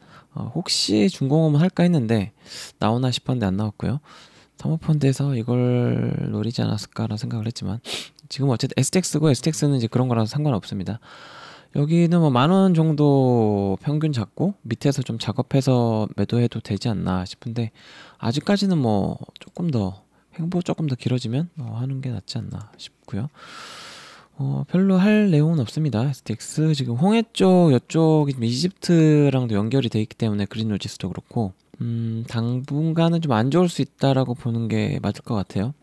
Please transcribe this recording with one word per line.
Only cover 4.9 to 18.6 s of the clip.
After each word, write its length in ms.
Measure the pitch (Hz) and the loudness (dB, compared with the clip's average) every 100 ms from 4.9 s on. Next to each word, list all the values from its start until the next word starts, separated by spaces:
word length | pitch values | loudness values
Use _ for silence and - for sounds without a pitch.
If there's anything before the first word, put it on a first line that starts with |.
| 156 135 131 139 127 | 0 2 0 -2 -2
이걸 920 | 117 123 123 123 120 120 120 - - | -2 0 2 2 0 0 -2 -4 -4
노리지 300 | 107 110 117 | -4 -4 -2
않았을까라는 540 | 113 107 - - 113 107 | -2 -4 -6 -6 -6 -4
생각을 300 | 120 117 107 | -6 -6 -6
했지만 320 | - - 110 - - - _ - | -6 -6 -8 -8 -12 -12 _ -14
지금 200 | - 139 | -4 -2
어쨌든 260 | 117 135 - | 0 -2 -2
에스텍스고 540 | 131 185 175 156 156 | 0 0 0 2 2
에스텍스는 460 | 127 160 156 147 139 | 2 0 0 0 0
이제 100 | 113 | 0
그런 220 | 117 127 | 0 0
거라서 180 | 113 110 | 0 0
상관없습니다. 720 | 143 151 107 - 104 92 110 - - - - - - - 143 | -2 0 -2 -4 -6 -6 -8 -10 -20 -20 -20 -20 -20 -8 -2
여기는 420 | 147 170 170 175 | 2 2 4 4
뭐 120 | 156 | 4
만 200 | 123 143 | 4 4
원 240 | 190 190 | 4 4
정도 1040 | 165 160 147 147 139 131 120 107 101 98 95 | 4 2 4 4 6 4 4 4 2 0 -2
평균 300 | - 147 156 | -2 -2 0
잡고 420 | 131 101 - 165 202 | -2 -4 -2 -2 -2
밑에서 400 | 117 113 151 135 | -6 -2 0 0
좀 180 | 127 113 | -2 -6
작업해서 880 | - 101 127 139 131 123 117 110 107 - | -4 -4 -2 0 2 2 2 0 -2 -2
매도해도 420 | 101 123 120 113 | -2 0 0 -2
되지 300 | - 98 123 | -6 -4 -4
않나 360 | 98 87 92 | -4 -2 -4
싶은데 460 | 90 - 123 117 113 - - - - - | -4 -10 -10 -6 -6 -8 -20 -20 -20 -8
아직까지는 600 | - 131 - 202 | -4 -2 0 0